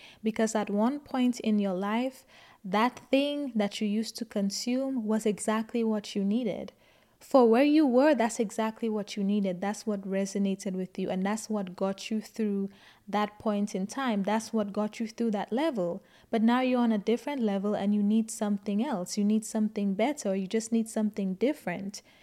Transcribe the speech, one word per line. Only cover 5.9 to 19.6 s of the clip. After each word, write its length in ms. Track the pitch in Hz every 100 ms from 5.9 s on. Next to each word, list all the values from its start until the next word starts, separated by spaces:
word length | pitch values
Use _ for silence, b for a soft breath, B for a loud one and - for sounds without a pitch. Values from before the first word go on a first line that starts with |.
| 214 - 202
you 80 |
needed. 500 | 196 220 233 - - - b b b b
For 300 | - 269 233
where 140 | 226
you 240 | 294 302 294
were, 260 | 240 294
that's 260 | 254 226 -
exactly 480 | 208 - 220 220 226
what 280 | 214 196 -
you 60 |
needed. 380 | 196 208 196 180
That's 240 | 196 208 -
what 220 | 202 196
resonated 680 | 190 196 202 196 190 196
with 260 | 185 185 -
you, 100 | 185
and 160 | 185 190
that's 240 | 220 -
what 260 | 214 185 180
got 360 | 190 196 -
you 100 | 220
through 480 | 202 - 214 196 196 B B B -
that 320 | 202 208 -
point 360 | 226 208 208 190
in 120 | 196
time. 360 | - 269 208
That's 300 | 196 220 220
what 200 | 226 202
got 260 | 196 214 -
you 80 | 226
through 240 | - 233
that 200 | 208 -
level. 520 | 233 320 240 175 190 b b b
But 120 | 233
now 180 | 226 247
you're 220 | 254 247
on 100 | 240
a 60 | 214
different 440 | 190 233 - 285
level, 320 | 220 196 202
and 220 | 208 202 208
you 80 |
need 260 | 202 220 220
something 560 | - 208 202 - 202 277
else. 320 | 214 180 -
You 80 | 202
need 180 | 214
something 520 | 214 220